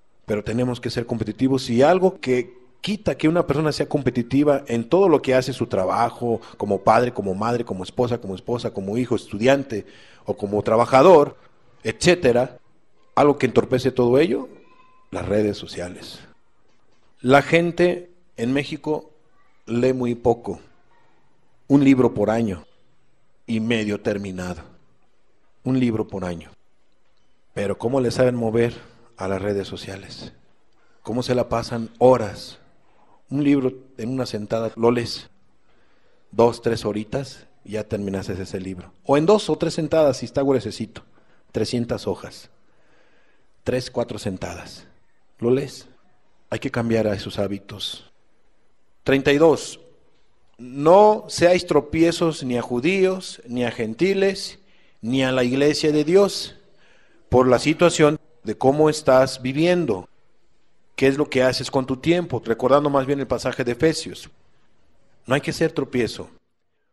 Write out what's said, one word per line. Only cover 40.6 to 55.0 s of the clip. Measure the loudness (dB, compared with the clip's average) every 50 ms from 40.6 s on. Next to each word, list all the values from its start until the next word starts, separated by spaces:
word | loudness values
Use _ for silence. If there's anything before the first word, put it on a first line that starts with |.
| 0 -4 -8 -8 -10 -10 -12 -20 -20 _ -20 -20 _ _ _ _ _ _ -4
trescientas | -4 -4 -2 -2 -4 -4 -4 -6 -6 -6
hojas, | -6 -8 -8 -10 -18 -18 -20 -20 -20 _ _ _ _ _ _ _ _ _ _ _ _ _ _ _ _ _ _ _ _ _ _ -6
tres, | -4 -4 -4 -4 -6
cuatro | -6 -6 -6 -6 -8 -8
sentadas, | -8 -8 -8 -8 -10 -12 -12 -12 -16 -18 -20 -20 -20 -20 -20 _ _ _ _ _ _ _ _ -4
lo | 0 0
lees. | 0 0 -2 -6 -12 -18 -20 -20 -20 -20 _ _ _ _ _ _ _ _ _ -10
Hay | -8 -6
que | -6 -6
cambiar | -4 -4 -2 0 0 0 0
a | 0 -2
esos | -4 -6 -10 -6 -6
hábitos. | -6 -4 -6 -10 -12 -16 -14 -10 -10 -10 -10 -12 -18 _ _ _ _ _ _ _ _ _ _ _ _ _ _ _ _ _ _ _ -2
Treinta | 0 0 2 2 2 4
y | 6
dos. | 6 4 4 2 -2 -12 -16 -18 -20 -20 -20 _ _ _ _ _ _ _ _ _ _ _ _ _
No | -20 -14 -8 0 4 6 8 8 8 6 6 2 -2 -10
seáis | -2 2 4 4 4 4 2
tropiezos | 2 0 0 0 0 0 2 2 2 2 2 0 -2 -2 -4 -6
ni | -4 -4 -4
a | -4
judíos, | -4 -4 -2 0 0 0 2 0 0 0 -4 -8 -14 -16 -18 -14
ni | -10 -4 -4 -4
a | -4
gentiles, | -4 -4 -6 -6 -2 0 0 0 2 2 0 0 0 -4 -10 -14 -16 -18 _ _ _ _ _ _ _ -12